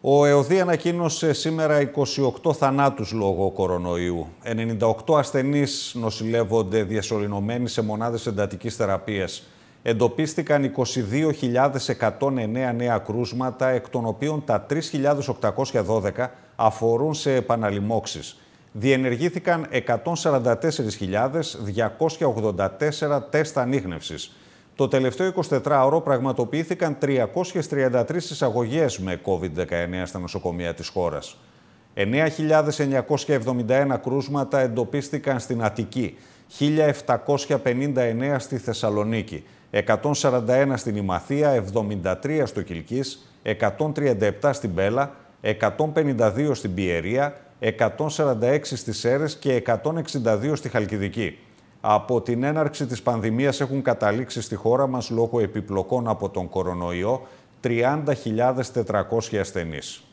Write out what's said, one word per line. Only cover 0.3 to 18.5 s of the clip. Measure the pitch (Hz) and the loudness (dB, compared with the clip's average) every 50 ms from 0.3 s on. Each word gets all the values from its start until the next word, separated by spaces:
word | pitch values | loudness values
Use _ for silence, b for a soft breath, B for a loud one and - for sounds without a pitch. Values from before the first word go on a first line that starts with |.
| 143 143 135 117 175 190 | 8 6 6 6 4 4
ανακοίνωσε | 180 180 170 151 - 175 170 175 175 160 151 - - 160 143 | 4 4 2 2 2 0 0 2 0 0 0 2 2 2 2
σήμερα | - - 160 160 160 160 151 151 147 | 2 0 -2 0 0 2 4 4 4
είκοσι | 143 135 - 147 139 - - - 139 | 4 2 2 -2 -2 0 0 0 0
οκτώ | 127 - - - 170 143 | 0 0 0 0 0 2
θανάτους | 156 143 135 135 139 139 139 139 - 110 95 110 | 4 2 2 4 4 2 2 2 0 -6 -4 -2
λόγω | 113 104 98 95 85 98 95 | 0 0 2 2 2 0 -2
κορονοϊού. | 95 - 98 90 90 87 87 87 87 87 90 90 87 85 78 78 82 - - | 0 0 0 0 0 0 0 -2 -2 0 0 -2 -2 -4 -6 -8 -12 -12 -8
Ενενήντα | 120 117 110 113 113 113 101 113 | -6 -4 -4 -2 -4 -2 2 2
οκτώ | 113 110 113 - - 160 | 2 2 0 0 2 2
ασθενείς | 151 139 - - 143 131 139 143 143 143 131 - - - - - | 2 2 2 0 0 0 2 2 2 0 0 -2 -6 -8 -8 -6
νοσηλεύονται | 123 117 110 104 - 113 110 113 117 117 98 110 113 107 92 98 110 104 | -4 -4 -4 -4 -4 -4 0 0 0 0 2 2 2 2 2 2 0 0
διασωληνωμένοι | 90 107 107 95 - 117 107 104 104 104 101 101 104 120 120 123 113 | 2 -2 -4 -2 -2 -2 -2 -2 -2 -2 -2 -2 -2 -2 -2 -4 -2
σε | - - 110 | -2 -2 -2
μονάδες | 107 107 107 113 120 117 113 - | -2 -2 -2 -2 -2 -2 -2 -4
εντατικής | 120 107 98 104 98 101 92 - 117 107 | -4 -2 -2 -2 -2 -2 -6 -8 -8 -4
θεραπείας. | - 113 98 98 95 - - 107 98 92 82 - - B B B B B B B B B | -2 0 0 0 -2 -2 -4 -4 -2 -2 -4 -6 -10 B B B B B B B B B
Εντοπίστηκαν | 120 117 110 120 117 - - 156 151 156 - 156 - 151 143 139 | 0 2 4 2 2 2 0 -4 -2 -2 -4 0 2 2 2 2
είκοσι | 131 135 - 127 - - 131 | 0 0 -2 -2 -2 0 -4
δύο | 117 98 110 143 156 156 147 | -2 0 0 0 2 0 0
χιλιάδες | - - 123 120 123 135 143 131 135 - - | 0 -2 0 2 4 2 2 2 -2 -2 -4
εκατόν | 127 - 120 107 107 - 139 139 135 127 | -2 0 0 0 0 0 -2 0 0 0
εννέα | 117 107 110 127 131 127 123 | -2 -2 -2 -2 -2 -2 -2
νέα | 120 120 123 117 104 | -2 0 0 0 0
κρούσματα, | - - 104 117 123 107 - 123 127 131 117 - 131 131 | 0 -2 -4 -4 -4 -4 -4 -4 -4 -4 -2 0 0 2
εκ | 131 120 127 - | 2 0 -2 -2
των | - 127 113 | -4 -2 -2
οποίων | 113 107 - 139 151 156 151 147 | -2 -4 -2 -2 -2 -2 -4 -2
τα | - 117 101 | 0 0 0
τρεις | - - 147 151 - - | 0 -2 -4 -4 -4 -4
χιλιάδες | - 147 135 143 147 143 123 - | -4 0 2 2 2 2 0 -4
οκτακόσια | 117 - - 110 92 - 139 - - 123 101 | -4 0 0 -2 0 0 -4 0 0 0 0
δώδεκα | 87 110 110 92 101 - - 123 127 B B B B B | 2 0 0 0 0 -2 -2 -4 -6 B B B B B
αφορούν | B 113 110 - - 113 117 117 120 139 156 151 | B 2 2 2 4 0 2 2 2 2 0 -2
σε | 147 - 147 135 | -2 0 2 2
επαναλοιμώξεις. | 127 123 - 117 117 110 104 101 101 101 107 113 107 - - - 82 - - - b b b | 2 2 2 0 2 2 0 0 0 -2 0 -2 -2 -2 -4 -10 -10 -12 -14 -16 b b b